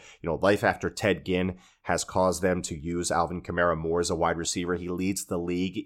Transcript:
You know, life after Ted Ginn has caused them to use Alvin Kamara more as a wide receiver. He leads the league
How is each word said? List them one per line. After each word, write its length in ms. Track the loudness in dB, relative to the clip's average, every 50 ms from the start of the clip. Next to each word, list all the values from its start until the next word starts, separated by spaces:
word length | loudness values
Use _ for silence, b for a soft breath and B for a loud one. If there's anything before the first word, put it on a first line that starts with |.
| B B B B
You 80 | -4 -2
know, 60 | -2
life 280 | 2 4 4 4 4 4
after 280 | 2 2 2 -2 -6
Ted 340 | -4 0 2 2 2 2 0
Ginn 320 | -2 0 0 0 0 -4 b b b b b
has 220 | b -2 -2 -2 -2
caused 400 | -2 0 2 2 2 2 2 2
them 180 | 0 0 0
to 160 | -2 -6 -8
use 320 | -6 -6 -4 -4 -2 -2 0
Alvin 300 | 0 0 0 0 -2 -6
Kamara 340 | -6 -4 0 2 2 2 2
more 240 | 2 0 0 0 2
as 120 | 2 0
a 40 | 0
wide 220 | 0 2 0 0
receiver. 380 | 0 -2 -4 -4 -2 -2 -2 -2
He 140 | -2 -2 -4
leads 360 | -4 -2 0 0 -2 -2 -4
the 140 | -4 -4 -4
league 440 | -2 -2 0 0 0 -2 -2 -6 -6